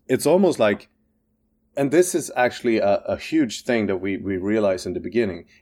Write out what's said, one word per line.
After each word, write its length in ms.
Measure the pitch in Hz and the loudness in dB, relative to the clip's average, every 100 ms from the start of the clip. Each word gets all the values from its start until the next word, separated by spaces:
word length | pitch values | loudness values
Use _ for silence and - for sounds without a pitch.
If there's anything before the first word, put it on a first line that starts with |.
| - | -4
it's 200 | 127 143 | 0 4
almost 340 | 180 190 120 | 4 4 4
like, 300 | 110 101 - _ _ _ _ _ _ _ _ - | 2 0 -4 _ _ _ _ _ _ _ _ -4
and 140 | 139 | 2
this 240 | 156 180 | 4 2
is 160 | 170 131 - | 0 -4 -2
actually 420 | 123 - 120 110 | -2 0 0 2
a, 240 | 98 98 - | 2 0 -2
a 100 | 92 | -6
huge 480 | - - 127 - | -2 0 0 -2
thing 220 | - 117 101 | -2 -2 0
that 100 | 95 | -2
we, 200 | 98 92 | -4 -6
we 200 | 95 95 | -4 -4
realized 500 | 95 110 101 92 - | -2 0 0 -2 -4
in 60 | |
the 80 | - | -8
beginning. 460 | - 113 107 85 - _ | -4 -2 -2 -4 -14 _